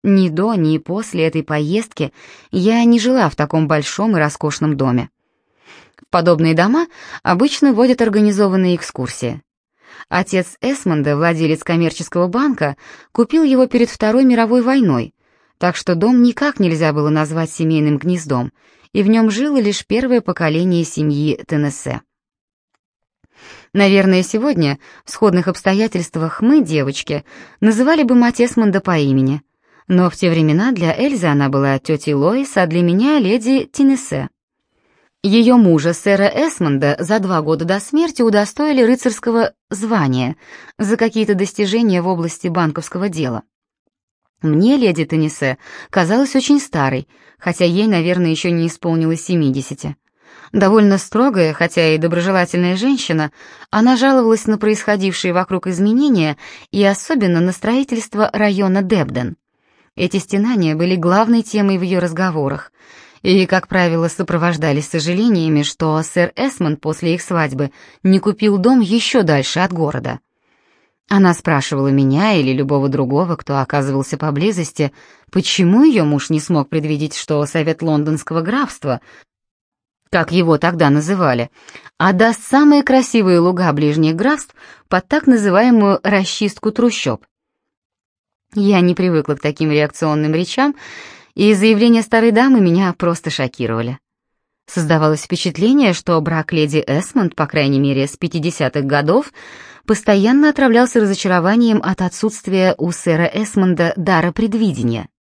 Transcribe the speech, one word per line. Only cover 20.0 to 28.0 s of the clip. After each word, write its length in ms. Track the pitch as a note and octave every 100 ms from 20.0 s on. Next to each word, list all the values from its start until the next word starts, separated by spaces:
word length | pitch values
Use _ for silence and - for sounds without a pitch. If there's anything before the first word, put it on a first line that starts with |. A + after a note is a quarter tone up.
| B3+ A#3+
поколение 640 | - F3 E3 D#3 F#3 E3+
семьи 580 | D#3+ - D3+ C#3+ D3+ - -
Теннессе. 540 | C#3+ D3 D3 C3+ B2 _ _ _ _ _ _ _ _ _ _ _ _ _ _ - - _
Наверное, 520 | G3 G3+ G3 F#3+ F#3
сегодня 540 | F3+ G#3+ C#4 G3 D3 C#3 - - -
в 60 |
сходных 360 | - G#3+ F3+ F#3
обстоятельствах 960 | F3+ F#3+ G3 A3 F3+ E3+ E3 D#3+ -
мы, 200 | A3+ D4+
девочки, 640 | F#3 D#3 C3+ C#3 - D3 _ - - _
называли 420 | G#3+ A3 C4 D#4+